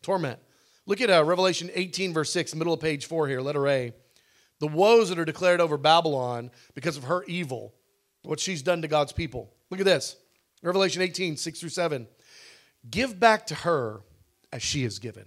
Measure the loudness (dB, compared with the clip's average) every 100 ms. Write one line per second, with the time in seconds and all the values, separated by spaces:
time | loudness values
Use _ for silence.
0 | -2 -2 -2 -6 _ _ _ _ -6 -2
1 | 4 6 6 4 2 0 -6 -6 -6 -4
2 | -2 -2 -2 -2 -4 -2 -2 0 -2 -4
3 | -4 -2 -2 -2 -2 0 2 0 -2 -10
4 | _ _ _ _ _ _ -4 4 6 6
5 | 6 0 -4 0 2 4 4 2 6 6
6 | 6 0 -2 -4 -8 _ _ -8 -6 -6
7 | -4 -4 -2 -6 -6 -8 -12 _ _ _
8 | _ _ -8 -6 -4 -4 0 -2 0 0
9 | 0 -4 -6 -8 -14 _ _ -2 2 2
10 | 0 -12 _ _ _ _ -2 2 0 0
11 | -4 -2 -4 -4 -8 -10 -10 -2 -2 -2
12 | -8 _ _ -20 -20 -20 _ _ -8 -4
13 | -2 4 6 6 0 -6 -2 0 -2 -8
14 | -18 _ _ _ _ -8 -6 -2 -4 -6
15 | -12 -14